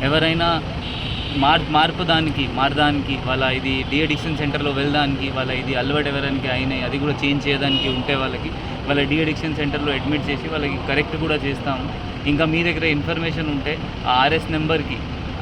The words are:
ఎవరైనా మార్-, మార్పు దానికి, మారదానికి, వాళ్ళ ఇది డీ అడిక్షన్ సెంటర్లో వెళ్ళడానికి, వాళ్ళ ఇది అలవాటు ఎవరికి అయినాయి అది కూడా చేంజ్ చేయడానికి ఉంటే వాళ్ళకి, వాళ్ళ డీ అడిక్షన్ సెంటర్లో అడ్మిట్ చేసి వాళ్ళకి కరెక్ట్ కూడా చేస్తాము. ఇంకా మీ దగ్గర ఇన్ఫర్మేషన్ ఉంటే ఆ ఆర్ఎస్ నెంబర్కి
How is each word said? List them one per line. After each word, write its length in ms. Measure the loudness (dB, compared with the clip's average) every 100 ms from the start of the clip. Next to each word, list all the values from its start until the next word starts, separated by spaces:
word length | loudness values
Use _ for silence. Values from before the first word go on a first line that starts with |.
ఎవరైనా 580 | 2 2 2 2 2 2 -2 -6 -6 -6 -4 -4 -4 2
మార్-, 340 | 4 4 4
మార్పు 320 | 4 2 2
దానికి, 460 | 2 2 2 0 -2
మారదానికి, 640 | 0 0 4 2 2 -2 -2 -2
వాళ్ళ 180 | 0
ఇది 400 | 0 0 0 -2 0
డీ 120 | 0
అడిక్షన్ 340 | 2 0 -2 -2
సెంటర్లో 340 | -2 0 0
వెళ్ళడానికి, 600 | 0 0 2 2 0 -2
వాళ్ళ 200 | -2 -2
ఇది 240 | -2 -2
అలవాటు 340 | 0 2 0 0
ఎవరికి 400 | 0 0 -2 0
అయినాయి 340 | 0 0 0
అది 160 | -2 0
కూడా 160 | 0 0
చేంజ్ 240 | 2 2 0
చేయడానికి 400 | 0 2 0 0
ఉంటే 260 | -2 0
వాళ్ళకి, 340 | 0 0 -4 -6 -6 -6 -6 0
వాళ్ళ 180 | 2
డీ 160 | 2 2
అడిక్షన్ 340 | 0 -2 -4
సెంటర్లో 380 | -2 -2 -2 -2
అడ్మిట్ 380 | -2 0 -2 -2
చేసి 180 | -4 -4
వాళ్ళకి 300 | -2 -2 -4 0
కరెక్ట్ 280 | 0 0 -2
కూడా 180 | -2
చేస్తాము. 580 | 0 -2 -2 -2 -2 -4 -6 -6 -4 0
ఇంకా 160 | 2
మీ 180 | 4 2
దగ్గర 220 | 2 2
ఇన్ఫర్మేషన్ 680 | 2 2 0 -2 -2 -2 -2
ఉంటే 280 | -2 -2 -4 -6 -4 2
ఆ 40 |
ఆర్ఎస్ 420 | 4 6 4 0
నెంబర్కి 460 | -2 2 0 0 -4 -6 -6 -6 -6